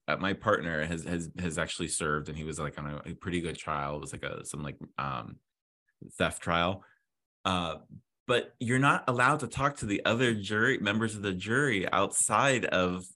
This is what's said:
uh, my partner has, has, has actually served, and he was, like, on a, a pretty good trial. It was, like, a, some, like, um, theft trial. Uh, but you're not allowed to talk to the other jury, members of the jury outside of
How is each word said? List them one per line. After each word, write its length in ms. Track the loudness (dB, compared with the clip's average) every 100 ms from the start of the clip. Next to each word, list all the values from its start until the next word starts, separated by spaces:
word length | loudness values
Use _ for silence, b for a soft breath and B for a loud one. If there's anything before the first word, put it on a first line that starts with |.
| -4
uh, 100 | -2
my 160 | -2
partner 520 | 0 2 2 2 -2 -2
has, 180 | -4
has, 260 | -4 -4 -6 -6
has 200 | -4 -2
actually 300 | -4 -4 -4
served, 400 | -2 -2 -2 -4
and 100 | -8
he 60 |
was, 140 | -8 -6
like, 180 | -6 -6
on 80 | -8
a, 240 | -8 -10
a 40 |
pretty 260 | -10 -4 -2
good 160 | -4 -6
trial. 380 | -6 -4 -4 -6
It 40 |
was, 120 | -8
like, 100 | -8
a, 220 | -8 -8
some, 180 | -10 -8
like, 140 | -8 -10 -12 -8
um, 380 | -6 -6 -8 -14 _ _ _ _ _ -20 -10
theft 260 | -2 -2 0
trial. 420 | 0 2 2 -2 -8 _ _ _ _ _
Uh, 320 | -2 0 -2 -8 -12 -20 _ _ 0
but 280 | 0 0 -6
you're 180 | 0 4
not 260 | 6 4 2
allowed 320 | 4 4 4
to 80 | 0
talk 280 | 0 0 0
to 80 | -2
the 180 | 2
other 300 | 2 4 4
jury, 440 | 2 0 2 2 2
members 380 | 2 2 0 -2
of 60 |
the 100 | -2
jury 580 | -2 0 0 2 2 2
outside 760 | 2 2 2 2 4 4 4 2
of 380 | 2 2 0 -6